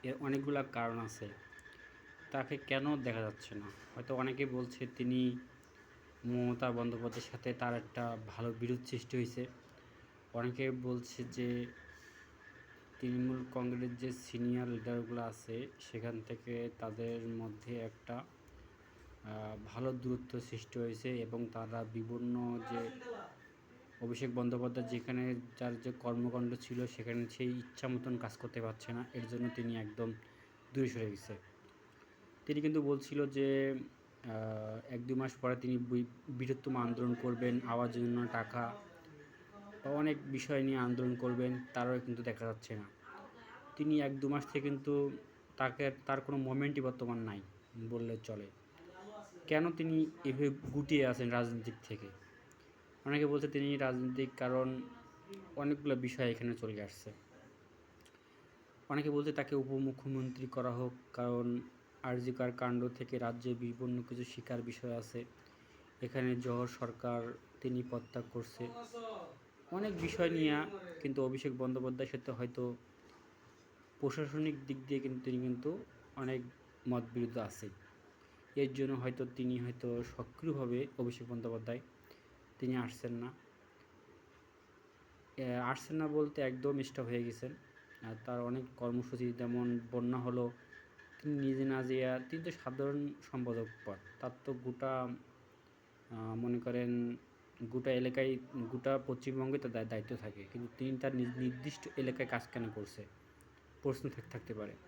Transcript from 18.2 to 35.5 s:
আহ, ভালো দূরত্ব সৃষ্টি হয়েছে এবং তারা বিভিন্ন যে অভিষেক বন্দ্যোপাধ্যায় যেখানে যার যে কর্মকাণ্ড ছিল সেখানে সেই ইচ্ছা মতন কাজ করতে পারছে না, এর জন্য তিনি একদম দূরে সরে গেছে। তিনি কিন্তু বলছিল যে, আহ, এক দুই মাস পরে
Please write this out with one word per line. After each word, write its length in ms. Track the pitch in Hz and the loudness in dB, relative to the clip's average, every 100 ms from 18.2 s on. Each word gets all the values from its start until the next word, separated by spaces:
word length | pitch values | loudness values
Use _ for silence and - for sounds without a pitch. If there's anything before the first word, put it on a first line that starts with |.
| 165 - - - - - - - - - | -8 -18 -20 -20 -20 -20 -20 -20 -20 -16
আহ, 320 | 110 107 107 107 | -10 -6 -6 -8
ভালো 280 | 107 110 131 | -8 -2 0
দূরত্ব 480 | 127 123 123 - 123 | 0 0 -2 -2 -6
সৃষ্টি 380 | 117 113 - 123 | -4 -8 -6 -2
হয়েছে 440 | 117 110 127 123 | -2 -2 -2 -2
এবং 240 | 113 117 117 | -2 -2 -4
তারা 320 | 117 110 117 110 | -4 -4 -4 -4
বিভিন্ন 640 | 113 113 120 123 123 120 120 | -4 -4 -2 2 2 2 0
যে 320 | 117 117 117 - - - - - - - - - - - | -2 -2 -2 -4 -8 -6 -8 -14 -20 -20 -20 -20 -20 -6
অভিষেক 340 | 120 117 135 | -4 -2 0
বন্দ্যোপাধ্যায় 540 | 120 120 120 123 123 120 | 2 2 2 0 0 -2
যেখানে 460 | 123 120 127 127 123 - - | -2 0 0 2 0 -4 -4
যার 220 | 123 117 | -2 -2
যে 120 | 123 123 | -4 -4
কর্মকাণ্ড 540 | 120 120 120 123 120 120 | 0 2 2 2 0 -2
ছিল 260 | - 120 123 | -4 -2 -2
সেখানে 400 | - 117 117 117 | -4 -2 -2 -2
সেই 200 | - 127 | 0 0
ইচ্ছা 400 | 123 120 - 131 | 0 -6 -6 -2
মতন 280 | 123 131 120 | -2 0 -2
কাজ 200 | 110 - | -2 -6
করতে 240 | 123 120 | -8 -4
পারছে 320 | 113 110 - | -4 -4 -6
না, 120 | 120 123 | -4 -4
এর 80 | 127 113 | -6 -4
জন্য 180 | 120 120 | -2 -2
তিনি 220 | 120 117 113 | 0 -2 -2
একদম 360 | 107 107 113 110 - - - - - | -4 -2 -2 -4 -12 -20 -20 -20 -6
দূরে 140 | 135 127 | 0 0
সরে 220 | 117 110 | 2 -2
গেছে। 260 | 98 - 101 - - - - - - - - - - - | -4 -8 -12 -12 -20 -20 -20 -20 -20 -20 -20 -20 -14 -2
তিনি 140 | 147 | 2
কিন্তু 220 | 151 156 | 4 4
বলছিল 440 | 143 139 139 143 143 | 4 2 2 0 2
যে, 480 | 139 135 139 135 131 - - - - | 4 6 6 6 2 -4 -12 -20 -12
আহ, 680 | 120 110 110 110 107 110 - | -6 -2 -2 -2 -4 -6 -6
এক 120 | 123 120 | -6 0
দুই 100 | 131 | 2
মাস 160 | 131 | 0
পরে 240 | - 127 | 2 2